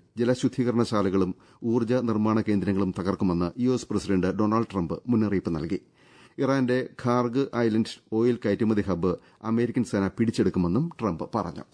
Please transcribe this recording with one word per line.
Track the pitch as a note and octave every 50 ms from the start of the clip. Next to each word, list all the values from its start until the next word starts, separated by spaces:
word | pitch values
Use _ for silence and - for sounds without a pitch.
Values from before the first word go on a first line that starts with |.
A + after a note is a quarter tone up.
| _ _ _
ജലശുദ്ധീകരണശാലകളും | A2+ A#2+ A#2+ B2+ B2 - B2 - - B2 A#2+ A2 A#2+ A#2 - A#2 G#2 F#2+ G2 F2+ G2 F#2 F2+ - - - - - _ -
ഊർജ്ജ | A2+ A2+ B2 A2+ G#2+ B2
നിർമ്മാണ | B2+ B2 A2+ A2 G#2+ G#2+ A2 A2 A2+
കേന്ദ്രങ്ങളും | G#2+ A2 G#2 G2+ F2 G2+ G2 G2 G2 F#2 F2 -
തകർക്കുമെന്ന് | F2 F#2 F#2+ - - F#2 F2 F2 F2 F2 - -
യു | B2 B2+
എസ് | B2+ A#2+ -
പ്രസിഡന്റ് | - G#2+ G2+ - F#2 G2 F#2 F2
ഡൊണാൾഡ് | F#2 F#2+ G2 A2 G#2 G#2+ A2+ A#2 -
ട്രംപ് | F#2+ F#2+ E2+ D2+ E2 - -
മുന്നറിയിപ്പ് | B2 A#2+ A2 G#2+ G2+ G2 F2+ - F#2+ E2+
നൽകി. | D2+ D2+ E2 F#2+ - - _ _ _ - - - - - - _
ഇറാന്റെ | - C3+ C3+ C3+ C#3 B2+ A#2+ B2 B2+ B2+ - -
ഖാർഗ് | - - A#2+ A#2+ B2 A#2+ B2 A#2 C3+ C#3 - -
ഐലൻഡ് | A#2+ A#2+ A2+ G#2+ A2 A2 - - - _ _ A2
ഓയിൽ | A2 A#2 B2 A#2+
കയറ്റുമതി | G#2+ - A2 G2+ F#2+ A#2 G#2+ A2 G#2
ഹബ്ബ് | F#2+ G2 F#2 E2+ E2+ F2+ E2+ - - - _ _ -
അമേരിക്കൻ | A2 A#2 A#2 A#2+ A2+ G2 B2+ A#2
സേന | - - G#2 G2
പിടിച്ചെടുക്കുമെന്നും | F#2+ - - A2+ A2 - - G#2+ F#2+ - G2 F2 E2+ F2 A#2+ D#3+ E3+
ട്രംപ് | - - A2+ G2+ E2+ D2+ E2 - -
പറഞ്ഞു. | A2 F2+ E2+ - - - -